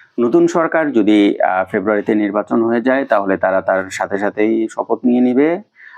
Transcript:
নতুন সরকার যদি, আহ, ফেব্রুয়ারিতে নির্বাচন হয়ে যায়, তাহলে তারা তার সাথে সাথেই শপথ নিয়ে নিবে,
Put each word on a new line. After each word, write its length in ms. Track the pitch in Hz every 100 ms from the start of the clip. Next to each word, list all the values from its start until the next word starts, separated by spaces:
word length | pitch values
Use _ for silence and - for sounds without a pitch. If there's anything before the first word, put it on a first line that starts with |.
| - -
নতুন 260 | 120 170 170
সরকার 460 | 175 160 165 151
যদি, 500 | 117 101 107 101 -
আহ, 220 | - 92 95
ফেব্রুয়ারিতে 440 | 107 98 104 98
নির্বাচন 480 | 107 104 104 101 120
হয়ে 180 | 117 117
যায়, 240 | 123 131
তাহলে 320 | 135 104 98 92
তারা 260 | 95 95
তার 280 | 92 95 95
সাথে 280 | - 92 98
সাথেই 500 | 101 107 110 113 110
শপথ 280 | - 107 120
নিয়ে 160 | 123 123
নিবে, 420 | 123 123 151 185 - _ -